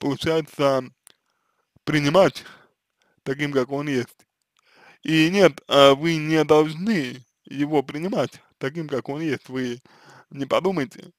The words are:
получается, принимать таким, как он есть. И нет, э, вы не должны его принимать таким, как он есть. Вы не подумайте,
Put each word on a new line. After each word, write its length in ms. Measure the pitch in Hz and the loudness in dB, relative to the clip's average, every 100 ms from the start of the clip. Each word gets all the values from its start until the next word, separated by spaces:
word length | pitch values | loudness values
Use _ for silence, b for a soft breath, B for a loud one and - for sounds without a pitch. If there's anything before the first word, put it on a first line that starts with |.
получается, 840 | 143 139 160 160 151 - 143 135 127 - _ _ _ _ _ _ _ _ | -4 -4 -2 -2 -4 -2 0 0 -4 -14 _ _ _ _ _ _ _ _
принимать 600 | - 151 143 170 175 - B B B _ _ _ _ _ | -4 0 2 4 4 2 B B B _ _ _ _ _
таким, 280 | - 135 147 | -10 -6 -4
как 180 | 135 123 | -2 -2
он 160 | 139 147 | -4 -4
есть. 300 | 131 117 _ _ _ _ _ b b b b | -4 -4 _ _ _ _ _ b b b b
И 260 | - 160 160 | -2 2 2
нет, 300 | 196 180 139 - | 4 4 4 0
э, 260 | 135 139 139 | 6 6 6
вы 220 | 165 160 | 2 -2
не 260 | 151 160 | 0 0
должны 800 | 147 151 156 156 196 214 127 123 - _ - | 4 4 2 -2 -4 -4 -4 -10 -20 _ -14
его 380 | 139 147 151 | -8 -2 -2
принимать 580 | 135 147 175 214 127 - _ _ | -2 -6 -6 -4 -4 -8 _ _
таким, 300 | 135 160 156 | -10 -8 -8
как 220 | 131 113 | -8 -8
он 120 | 139 | -8
есть. 280 | 160 123 - | -6 -6 -8
Вы 320 | 127 127 120 b b b b b | -8 -8 -8 b b b b b
не 160 | 143 135 | -12 -4
подумайте, 680 | 113 165 185 127 - - | -2 -2 -4 -6 -10 -20